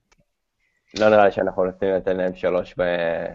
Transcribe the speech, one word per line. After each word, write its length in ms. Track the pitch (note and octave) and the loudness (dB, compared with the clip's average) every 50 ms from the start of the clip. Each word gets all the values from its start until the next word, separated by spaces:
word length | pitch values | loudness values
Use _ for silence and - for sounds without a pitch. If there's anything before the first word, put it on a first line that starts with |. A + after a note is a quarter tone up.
| _ _ _ _ _ _ _ _ _ _ _ _ _ _ _ _ _ _ - G2 | _ _ _ _ _ _ _ _ _ _ _ _ _ _ _ _ _ _ -4 2
לא 100 | G#2+ G#2+ | 4 6
נראה 160 | G#2+ G#2+ G2+ | 6 6 6
לי 80 | G2 - | 4 4
שאנחנו 300 | - F#2+ F#2+ F2+ F#2+ F#2 | 0 -4 -4 -2 -2 -2
רוצים 260 | F#2 F#2 - G2+ G2 | -2 -2 -4 -4 -2
לתת 200 | F#2+ F#2 F2+ F#2+ | -2 -2 -2 -2
להם 280 | F#2 F#2 F2+ F#2 F2+ | -4 -2 -4 -4 -6
שלוש 380 | - - F2 F2 F2+ F#2 - - - | -4 -4 -2 -2 -2 -4 -6 -6 -4
ב-, 480 | F2+ F2 F2 F2 E2+ E2 E2 E2+ E2+ E2+ E2+ | -4 -2 -2 -2 -2 -4 -4 -4 -6 -10 -12